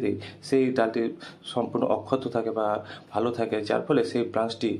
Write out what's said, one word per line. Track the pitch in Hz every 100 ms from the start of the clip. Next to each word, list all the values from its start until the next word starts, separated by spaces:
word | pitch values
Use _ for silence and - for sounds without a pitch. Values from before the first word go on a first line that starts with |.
দিই, | 110 101 - - -
সেই | 135 131 127
ডালটি | 113 117 113 - - - -
সম্পূর্ণ | 123 - 117 - 104
অক্ষত | - 131 120 117
থাকে | 113 107
বা | 107 107 - - -
ভালো | 104 117 117
থাকে, | 113 107 104
যার | 117 -
ফলে | 123 117
সেই | 123 113
ব্রাঞ্চটি | 110 113 - 117